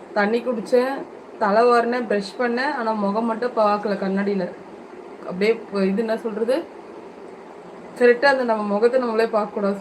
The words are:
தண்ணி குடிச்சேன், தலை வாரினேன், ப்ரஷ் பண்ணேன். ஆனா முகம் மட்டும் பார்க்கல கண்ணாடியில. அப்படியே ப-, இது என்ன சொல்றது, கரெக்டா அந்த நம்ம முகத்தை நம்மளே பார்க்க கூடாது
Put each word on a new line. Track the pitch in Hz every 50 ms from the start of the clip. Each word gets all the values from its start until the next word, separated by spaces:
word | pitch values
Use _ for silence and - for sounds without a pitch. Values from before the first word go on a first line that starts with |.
| - - -
தண்ணி | 208 202 208 233 240
குடிச்சேன், | 233 247 240 226 185 - 247 247 247 262 277 277 - - - - - - - -
தலை | 220 196 202 226 240 247
வாரினேன், | 240 233 226 233 240 254 233 208
ப்ரஷ் | 208 208 196 - - -
பண்ணேன். | 247 240 233 247 262 294 294 254
ஆனா | 226 220 220 214 202
முகம் | 196 196 220 233 233
மட்டும் | 226 214 247 240 -
பார்க்கல | 226 214 208 208 202 208 214 196 196 202
கண்ணாடியில. | 190 190 196 202 202 202 190 175 175 - - - - - - - - - - - - - - - -
அப்படியே | 185 180 202 220 226 226 - -
ப-, | 202 202 190 190
இது | 196 220 226
என்ன | 220 226
சொல்றது, | 226 - 226 202 214 226 233 262 330 320 - - - - - - - - - - - - - - - - - - - - - - - - - -
கரெக்டா | - 247 240 240 240 285 285 269
அந்த | 262 247 233
நம்ம | 220 214 208 202 202
முகத்தை | 208 226 233 254 262
நம்மளே | 247 233 220 220 226 220 226
பார்க்க | 208 214 208 -
கூடாது | 226 196 196 202 196